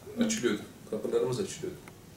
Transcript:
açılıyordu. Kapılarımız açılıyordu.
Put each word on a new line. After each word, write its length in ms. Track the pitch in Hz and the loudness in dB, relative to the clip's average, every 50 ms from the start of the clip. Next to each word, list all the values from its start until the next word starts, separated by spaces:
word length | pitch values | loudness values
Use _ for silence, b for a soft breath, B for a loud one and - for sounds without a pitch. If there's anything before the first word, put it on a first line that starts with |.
| - - - 120 117 | -12 -4 2 2 2
açılıyordu. 340 | 110 - - 120 110 101 - - - - - - - | 4 4 4 4 2 2 2 -2 -8 -14 -12 -8 -4
Kapılarımız 500 | 110 104 - 117 117 117 120 127 123 - | -4 -2 0 2 4 4 4 4 2 0
açılıyordu. 380 | 95 - - - - - - - - - - - - - B | -2 -4 -4 -6 -6 -6 -6 -8 -12 -16 -18 -18 -20 -20 B